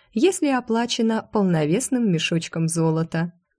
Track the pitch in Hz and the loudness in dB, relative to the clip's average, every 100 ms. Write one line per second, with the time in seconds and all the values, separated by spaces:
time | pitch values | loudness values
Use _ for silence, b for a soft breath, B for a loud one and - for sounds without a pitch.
0 | B 220 359 - 285 254 247 226 240 - | B 0 2 2 0 0 0 -2 -2 0
1 | 226 220 - 214 185 165 151 208 - 247 | 0 -2 -2 0 2 2 2 0 0 0
2 | 220 160 - 170 - 165 165 165 160 160 | 0 0 0 -2 -4 -4 -2 0 0 0
3 | 165 165 175 - _ | -2 -4 -4 -8 _